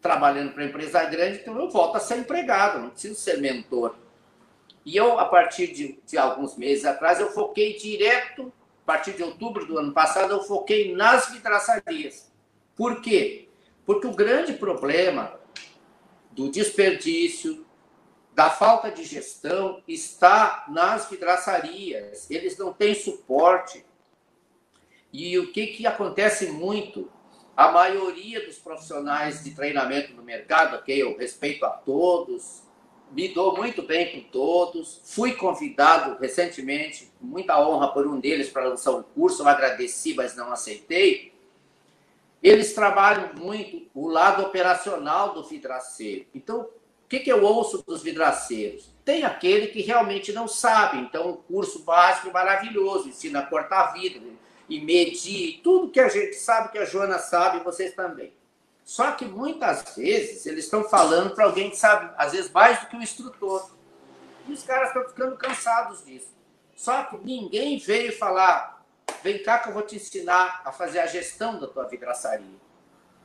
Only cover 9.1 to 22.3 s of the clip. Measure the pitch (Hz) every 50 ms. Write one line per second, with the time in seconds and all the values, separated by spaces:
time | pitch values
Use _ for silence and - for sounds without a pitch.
9.1 | 196 - 170 165 - - 214 233 214 208 - - 160 156 147 143 139 160 156 156
10.1 | - 190 190 190 202 196 190 - 202 202 - - 208 214 208 190 180 180 208 226
11.1 | 254 254 - - 233 247 - 220 208 202 - - 233 - - - 170 156 151 139
12.1 | - - - _ _ _ _ _ _ _ _ _ _ _ 214 240 233 233 - 233
13.1 | 214 175 131 104 - - - _ _ _ _ _ _ _ _ - 202 208 196 254
14.1 | 220 - 202 220 247 294 339 320 226 - 214 196 175 - - 139 147 165 185 185
15.1 | 147 135 - - - - - _ _ - - - _ _ _ _ _ _ _ _
16.1 | _ _ _ _ - - 135 139 143 190 208 - - - 196 190 180 - - 160
17.1 | 165 165 170 170 - - - 165 156 - - _ _ _ _ _ _ _ _ _
18.1 | _ _ _ _ _ - 151 160 - - 202 220 233 233 226 220 - - 165 147
19.1 | - 147 139 - - - - 143 175 190 196 190 - - _ - 165 156 - -
20.1 | - - - 180 196 220 214 196 - - - - 147 165 175 190 226 214 - -
21.1 | 202 180 175 165 180 175 - - 190 175 147 156 175 190 202 180 - 104 104 -
22.1 | - - - -